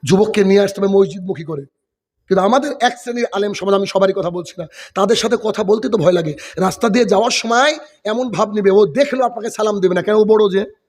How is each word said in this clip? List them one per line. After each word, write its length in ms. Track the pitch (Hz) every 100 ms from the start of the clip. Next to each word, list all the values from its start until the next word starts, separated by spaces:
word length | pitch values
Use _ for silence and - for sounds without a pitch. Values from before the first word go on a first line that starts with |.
যুবককে 400 | 135 190 214 214
নিয়ে 160 | 190 196
আসতে 200 | 202 196
হবে 80 | 196
মসজিদমুখী 560 | 196 196 185 185 170
করে। 180 | 156 151 139 _ _ _ _ _ _
কিন্তু 120 | 185
আমাদের 320 | 190 254 285 254
এক 180 | 240 240
শ্রেণীর 280 | 247 240 233
আলেম 200 | 196 208
সমাজ, 220 | 196 190
আমি 120 | 196 196
সবারই 260 | 196 196 190
কথা 140 | 175
বলছি 220 | 175 170 -
না, 80 | 160 - -
তাদের 220 | - 196 190
সাথে 200 | 214 226
কথা 200 | 220 208
বলতে 240 | 190 220 254
তো 100 | 214
ভয় 140 | 160
লাগে। 220 | 180 160 147 - -
রাস্তা 320 | 185 - 233
দিয়ে 160 | 208
যাওয়ার 260 | 240 202 233
সময় 480 | - 226 233 285 302 - _
এমন 260 | 202 220 254
ভাব 220 | 180 214
নিবে, 180 | 214 196
ও 160 | 196 202
দেখলেও 400 | 147 277 262 247
আপনাকে 240 | 240 220
সালাম 300 | - 214 208
দেবে 140 | 185
না, 80 | 180
কেন? 120 | 185
ও 100 | 214
বড় 240 | 208 214 208
যে 180 | 190 208 -